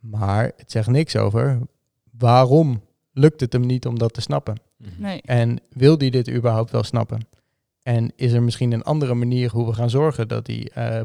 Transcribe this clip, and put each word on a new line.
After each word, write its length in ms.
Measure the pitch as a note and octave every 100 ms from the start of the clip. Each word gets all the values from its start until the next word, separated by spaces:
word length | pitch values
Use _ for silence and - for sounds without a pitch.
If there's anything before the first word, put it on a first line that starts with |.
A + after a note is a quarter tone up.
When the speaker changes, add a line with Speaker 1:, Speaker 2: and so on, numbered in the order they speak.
Speaker 1:
Maar 520 | A#2 G#2+ G2 G2+ A#2 -
het 140 | -
zegt 180 | A2+ G#2+
niks 280 | C3 D#3+ G#2+
over 420 | G#2 A2 C3 B2+ B2 _ _ _ _
waarom 720 | A#2 B2 B2 B2+ C#3+ D#3+ A#2 _ _ _
lukt 280 | - D3+ D#3
het 120 | B2
hem 140 | B2 B2
niet 200 | B2+ B2
om 120 | A#2
dat 140 | A2+
te 60 | -
snappen. 400 | - C#3+ - G#2+ _ _
Speaker 2:
Mhm. 140 | G2+ F2
Speaker 3:
Nee. 200 | G3+ F#3
Speaker 1:
En 380 | - B2 A#2 A#2+ _
wil 280 | C3 C3+ D#3+
die 120 | C3+
dit 200 | B2+ A#2+
überhaupt 400 | B2 A#2+ A2 A#2
wel 120 | A#2
snappen? 440 | A2+ A#2+ A2 A2+ A2+ _ _ _ _ _
En 300 | - A#2+ A#2 -
is 160 | C3
er 100 | A#2+
misschien 300 | A#2+ - B2
een 100 | A#2
andere 320 | - D3+ C3+
manier 360 | A#2+ A#2+ B2 B2
hoe 160 | A#2 A#2
we 60 |
gaan 180 | A2 A#2+
zorgen 380 | B2+ D#3 C3+ A2
dat 180 | A2+ A2+
die, 240 | A2+ G#2+
eh, 300 | - A#2 A2+